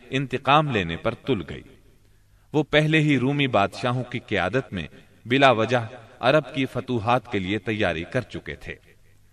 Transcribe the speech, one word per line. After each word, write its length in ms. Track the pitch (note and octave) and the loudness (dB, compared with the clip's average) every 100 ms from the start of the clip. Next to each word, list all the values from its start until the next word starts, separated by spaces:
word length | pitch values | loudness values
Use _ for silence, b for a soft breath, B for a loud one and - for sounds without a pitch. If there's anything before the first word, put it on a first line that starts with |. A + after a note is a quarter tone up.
| - | -8
इंतकाम 580 | C3+ C#3 B2+ B2+ D3 D3+ | -6 -4 -4 2 4 4
लेने 240 | A2+ E2+ E2 | 0 -2 -2
पर 160 | - D#2+ - | -4 -4 -2
तुल 140 | A2+ | -4
गई। 200 | D#2 C2+ - - - - _ _ _ _ _ | -4 -12 -16 -20 -20 -20 _ _ _ _ _
वो 80 | D3 | -4
पहले 360 | D3 D3+ D#3 D#3 | 2 2 4 2
ही 160 | D3+ C3+ | 4 2
रूमी 300 | B2+ C#3+ C#3 | 2 0 2
बादशाहों 540 | A2 G2 - B2 B2+ | 2 2 -2 -4 -4
की 160 | B2 A#2 | -6 -10
क़ियादत 460 | - G2 F2+ A#2+ - | -4 -2 0 -2 -4
में 140 | F#2 D2 b b b A2 | -8 -10 b b b -2
बिला 260 | C3+ C3+ | 4 6
वजह 340 | A2 A2 B2 A2 - - - | 6 2 0 -4 -14 -20 -4
अरब 300 | B2 D3+ C3 C3+ | 2 2 0 -4
की 100 | C3 | -4
फतूहात 680 | B2+ - A#2+ G#2+ B2+ - | -4 -4 -4 0 0 0
के 80 | G#2 | -4
लिए 180 | F#2 G#2+ | -2 -4
तैयारी 440 | - G#2+ G2 D#2+ E2 | -2 -2 0 -2 -4
कर 100 | B2+ A2 | -6 -6
चुके 300 | E2+ D#2 C#2+ | -10 -12 -14
थे, 180 | - - _ _ - - - | -14 -16 _ _ -20 -20 -20